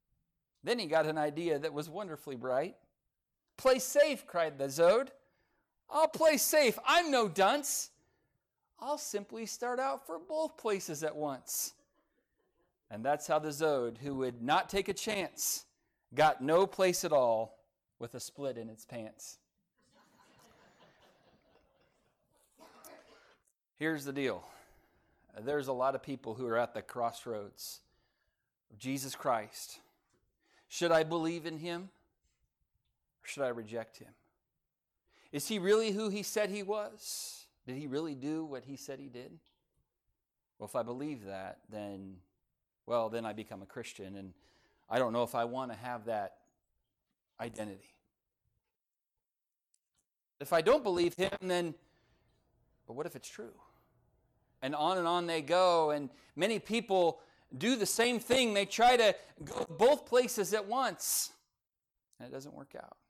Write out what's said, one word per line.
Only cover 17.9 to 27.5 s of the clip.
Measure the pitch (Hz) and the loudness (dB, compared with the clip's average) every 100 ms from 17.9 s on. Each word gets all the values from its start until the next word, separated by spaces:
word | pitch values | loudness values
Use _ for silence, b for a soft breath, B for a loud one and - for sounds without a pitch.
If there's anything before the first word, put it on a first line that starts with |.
| - | -14
with | 117 120 | -12 -10
a | |
split | - - 139 117 | -12 -8 -6 -6
in | 113 | -10
its | 110 - | -14 -14
pants." | 123 110 - - - _ _ _ _ _ _ _ _ _ _ _ _ _ _ - _ _ _ _ _ _ _ _ _ _ _ _ _ _ _ _ _ 320 - - B B B B B _ _ _ - | -12 -12 -14 -18 -18 _ _ _ _ _ _ _ _ _ _ _ _ _ _ -20 _ _ _ _ _ _ _ _ _ _ _ _ _ _ _ _ _ -20 -20 -20 B B B B B _ _ _ -4
Here's | 156 156 139 | -2 -2 -4
the | |
deal. | 139 131 90 - b b b b b b b b 107 | -2 -2 -2 -10 b b b b b b b b -10
There's | 117 147 135 | -4 -2 -2
a | |
lot | 127 131 135 | 0 0 -2
of | |
people | - 131 113 110 | -6 -10 -10 -8
who | 123 | -2
are | 113 | 0
at | 117 | -2
the | 110 | -6
crossroads | - 123 117 - 123 107 101 | -10 -4 -4 -6 -10 -10 -10